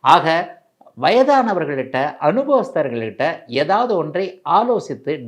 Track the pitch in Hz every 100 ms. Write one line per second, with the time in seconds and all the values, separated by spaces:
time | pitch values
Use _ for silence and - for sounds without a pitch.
0 | 127 170 156 165 175 - _ _ - -
1 | 139 240 269 269 226 180 147 135 - 131
2 | 147 - 147 226 277 262 - 160 139 117
3 | 110 101 151 160 - 123 151 202 240 185
4 | 151 180 190 - 143 185 240 220 - 131
5 | 143 151